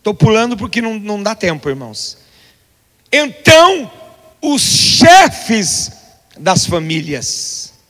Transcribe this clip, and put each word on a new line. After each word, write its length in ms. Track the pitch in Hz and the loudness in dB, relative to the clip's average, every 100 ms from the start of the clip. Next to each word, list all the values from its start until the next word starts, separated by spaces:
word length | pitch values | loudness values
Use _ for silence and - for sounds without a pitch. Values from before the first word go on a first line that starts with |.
tô 120 | 208 | -6
pulando 440 | 208 220 220 240 226 | 2 2 4 0 -4
porque 240 | 240 240 | -6 -6
não, 180 | 226 220 | -6 -8
não 220 | 208 208 | -8 -6
dá 140 | 202 220 | -6 -4
tempo, 340 | 180 151 147 | -6 -4 -6
irmãos. 480 | 135 120 107 - - _ _ _ _ _ _ _ _ _ | -8 -12 -14 -14 -16 _ _ _ _ _ _ _ _ _
Então, 760 | 294 294 - - 320 349 370 220 - - _ _ _ | -2 -2 -2 4 6 6 2 -6 -16 -20 _ _ _
os 200 | 302 277 | -4 -2
chefes 1300 | - - - - 330 370 339 - - 220 175 - - - _ _ _ - | 0 0 0 4 8 8 6 0 -4 -2 -2 -6 -8 -14 _ _ _ -6
das 280 | 156 175 - | -2 -2 -2
famílias. 1080 | 175 160 160 139 135 - - - - - _ | -4 -4 -6 -6 -8 -8 -10 -10 -12 -16 _